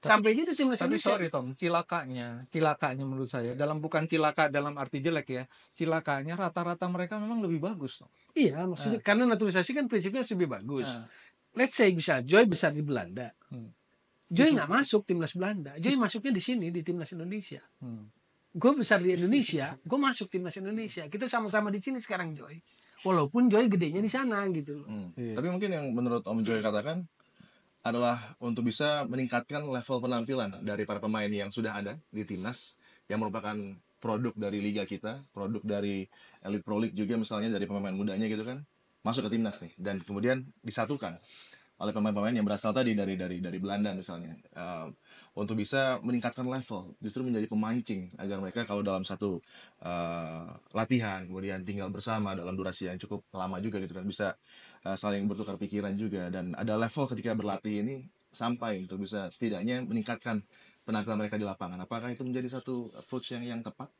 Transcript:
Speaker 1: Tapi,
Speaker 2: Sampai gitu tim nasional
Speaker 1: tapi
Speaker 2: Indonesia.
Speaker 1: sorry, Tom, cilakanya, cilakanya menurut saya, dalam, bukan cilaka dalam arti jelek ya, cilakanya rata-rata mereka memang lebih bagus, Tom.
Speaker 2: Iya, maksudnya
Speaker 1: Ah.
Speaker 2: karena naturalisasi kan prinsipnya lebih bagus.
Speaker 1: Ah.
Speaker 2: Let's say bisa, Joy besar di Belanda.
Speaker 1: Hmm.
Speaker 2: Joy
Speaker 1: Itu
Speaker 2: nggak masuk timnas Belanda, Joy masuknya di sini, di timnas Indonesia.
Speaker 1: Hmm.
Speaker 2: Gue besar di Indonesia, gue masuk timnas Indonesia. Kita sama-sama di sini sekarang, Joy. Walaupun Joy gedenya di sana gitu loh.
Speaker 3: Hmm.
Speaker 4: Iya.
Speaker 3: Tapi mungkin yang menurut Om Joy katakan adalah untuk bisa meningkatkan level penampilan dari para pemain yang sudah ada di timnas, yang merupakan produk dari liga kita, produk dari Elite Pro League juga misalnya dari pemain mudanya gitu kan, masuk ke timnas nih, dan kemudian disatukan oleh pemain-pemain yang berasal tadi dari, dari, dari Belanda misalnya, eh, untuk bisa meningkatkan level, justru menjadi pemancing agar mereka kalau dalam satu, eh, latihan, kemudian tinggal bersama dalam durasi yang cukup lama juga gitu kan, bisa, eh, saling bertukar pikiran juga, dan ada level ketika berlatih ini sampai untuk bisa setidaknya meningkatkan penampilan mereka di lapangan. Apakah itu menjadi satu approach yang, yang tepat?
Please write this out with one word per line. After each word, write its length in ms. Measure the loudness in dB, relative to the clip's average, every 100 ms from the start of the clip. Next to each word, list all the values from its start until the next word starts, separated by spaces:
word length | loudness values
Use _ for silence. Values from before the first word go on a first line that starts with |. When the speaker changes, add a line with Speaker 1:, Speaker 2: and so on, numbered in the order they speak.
Speaker 1:
Tapi, 80 | 8 6
Speaker 2:
Sampai 140 | 8
gitu 240 | 4 2 2
tim 160 | 2
nasional 80 | 2
Speaker 1:
tapi 160 | 2 2
Speaker 2:
Indonesia. 140 | 2
Speaker 1:
sorry, 140 | 2 2
Tom, 180 | -2 -4
cilakanya, 760 | -2 2 2 2 -4 -4 -6 -6 -8 -6
cilakanya 560 | 2 2 4 0 -2
menurut 240 | -4 -4 -4
saya, 240 | -2 -4
dalam, 320 | 0 -2 0
bukan 240 | 0 0 2
cilaka 400 | 4 4 4 4
dalam 300 | 4 0 -4
arti 220 | -4 -2
jelek 260 | 0 -2 -2
ya, 160 | -6 -6 -14 -20 -4
cilakanya 640 | 0 2 2 -2 -2 -2
rata-rata 480 | -2 -2 -2 -2 -2
mereka 320 | -2 -2 -2
memang 240 | -2 -2
lebih 160 | 0 0
bagus, 400 | 0 -4 -6 -8
Tom. 80 | -16 _ _
Speaker 2:
Iya, 320 | 4 4 4
maksudnya 320 | -4 -2 -2 0
Speaker 1:
Ah. 80 |
Speaker 2:
karena 240 | 4 6 6
naturalisasi 480 | 4 4 2 2 0
kan 140 | 2
prinsipnya 340 | 0 0 -2
lebih 240 | -2 2 0
bagus. 400 | 0 -4 -2 -2
Speaker 1:
Ah. 160 | -4 -10 -18 -20 _ _
Speaker 2:
Let's 240 | 2 2 6
say 140 | 6
bisa, 300 | 6 2 2
Joy 240 | 8 8 8
besar 240 | 6 2
di 80 | 2
Belanda. 540 | 0 -2 -2 -8 -10 -12 _
Speaker 1:
Hmm. 240 | -14 -14 -18 _ _ _ _ _
Speaker 2:
Joy 240 | 6 8
Speaker 1:
Itu 80 | 6
Speaker 2:
nggak 80 | 4
masuk 300 | 4 6 4
timnas 300 | 4 0 0 0
Belanda, 380 | -2 -2 -6 -2
Joy 220 | 2 4
masuknya 320 | 4 0 2
di 80 | 2
sini, 260 | 2 0 0
di 80 | -2
timnas 320 | -2 -2 -4
Indonesia. 480 | -6 -6 -6 -8 -14 -16 _
Speaker 1:
Hmm. 260 | -12 -10 -14 _ _ _ _ 4
Speaker 2:
Gue 160 | 4
besar 320 | 6 6 6
di 80 | 6
Indonesia, 640 | 4 4 4 4 0 -2 -8
gue 140 | -2 2
masuk 320 | 2 0 -4
timnas 240 | -4 -4 -6
Indonesia. 480 | -6 -4 -6 -8 -8
Kita 160 | -4 0
sama-sama 400 | 0 2 0 2
di 80 | -2
sini 240 | -2 -6
sekarang, 320 | -4 -4 -4
Joy. 240 | -6 -12 -18 _ _ _ -6
Walaupun 480 | 2 4 4 6 8
Joy 160 | 8 6
gedenya 320 | 6 4 2
di 80 | 0
sana 400 | 0 0 0 0
gitu 320 | -2 -4 -8
loh. 80 | -8
Speaker 3:
Hmm. 240 | -8 -8
Speaker 4:
Iya. 240 | -6 -4 -2
Speaker 3:
Tapi 120 | 0
mungkin 180 | 0 0 -2
yang 100 | -2
menurut 320 | 0 2 0
Om 160 | 0 0
Joy 240 | 2 2
katakan 400 | 2 0 0 -4 -6 _ _ _ -20 _ _ _
adalah 560 | -2 2 2 2 -4 -8
untuk 240 | -4 0 2
bisa 400 | 2 2 2 0
meningkatkan 560 | -2 0 0 -2 -6
level 400 | -4 -4 -2 -2
penampilan 560 | 0 -2 0 -2 -2 -4
dari 240 | -4 -2
para 160 | -2 -2
pemain 300 | 0 0 0
yang 160 | -2 -4
sudah 320 | -2 -2 -2
ada 160 | -6 -8 _
di 160 | -8 -6
timnas, 480 | -6 -4 -6 -8 -10 _ _ _
yang 160 | -2
merupakan 320 | -2 -2 -4 -6 -8 -12 _ _
produk 320 | -2 0 0 -2
dari 240 | -2 0
liga 240 | 0 -2
kita, 320 | -4 -4 -6 -8 -12
produk 320 | -8 -4 -4
dari 400 | -2 0 0 -2 -4 -12 -20 -14
Elite 160 | -4 -4
Pro 160 | -2 0
League 160 | 0
juga 240 | 0 0 0
misalnya 320 | 0 -2 0
dari 160 | 0
pemain 320 | -2 -2 -2 -2
mudanya 320 | -2 0 0
gitu 160 | -2
kan, 160 | -4 -8 -12 _ _ _
masuk 320 | -2 0 0
ke 80 | 2
timnas 240 | 0 -2
nih, 80 | -10 -8
dan 160 | -4 -4
kemudian 480 | -4 -2 2 0 -2 -12
disatukan 560 | -6 -2 -2 -2 -6 -8 -16 -20 -20 -20 _ _
oleh 160 | -2 2
pemain-pemain 400 | 2 2 2 2
yang 80 |
berasal 320 | 2 2 0 2
tadi 160 | 2
dari, 240 | 2 0 0
dari, 240 | -2 -4
dari 160 | -4 -4
Belanda 400 | -4 0 0 -2
misalnya, 400 | -6 -10 -10 -14
eh, 500 | -16 -10 -8 -8 -10 -14 _ -20 -16
untuk 240 | -6 -2 0
bisa 400 | 0 2 2 0
meningkatkan 400 | 0 0 -2 -4
level, 480 | -4 -4 -6 -10 -10 -10
justru 240 | -8 -4
menjadi 240 | -2 0 0
pemancing 640 | 0 0 -2 -2 -6 -6 -8
agar 160 | -6 -4
mereka 320 | -4 -4 -2
kalau 160 | -2
dalam 160 | 0 0
satu, 400 | -2 -2 -2 -2 -6 -20 -20 _
eh, 640 | -6 -4 -2 -4 -6 -8 -12 -16 _ -4
latihan, 480 | 2 2 2 -4
kemudian 400 | -8 -6 -4 -6
tinggal 240 | -4 -6 -4
bersama 480 | -6 -2 -2 -2 -4
dalam 160 | -6
durasi 400 | -4 -4 -4 -6
yang 80 | -6
cukup 240 | -8 -10 -8
lama 240 | -6 -4 -4
juga 160 | -4 -4
gitu 160 | -6 -6
kan, 80 |
bisa, 320 | -6 -2 -2 -2 _ -20 -20 -12
eh, 80 | -4
saling 320 | -2 0 0
bertukar 320 | 0 -2 -4 -6
pikiran 400 | -4 -2 -2 -2
juga, 320 | -2 -2 -4
dan 240 | -4 -6
ada 240 | -2 2 4
level 320 | 2 2 0 0
ketika 160 | 0
berlatih 480 | 2 0 0 0 0
ini 240 | 0 -2 -10 _ _
sampai 560 | -4 0 0 0 -2
untuk 160 | -4 -6
bisa 320 | -4 -4 -4
setidaknya 480 | -2 -2 0 0 -2
meningkatkan 640 | -2 -2 -2 -4 -2 -4 -4 _ -20 _
penampilan 320 | -4 -2 0 0
mereka 240 | 0 -2
di 80 | -4
lapangan. 320 | -4 -8 -8
Apakah 320 | -6 -6 -6
itu 160 | -6 -4
menjadi 320 | -4 -4 -6
satu 320 | -6 -6 -6
approach 400 | -12 -8 -8 -6
yang, 240 | -8 -6 -6
yang 80 |
tepat? 240 | -8 -10 -12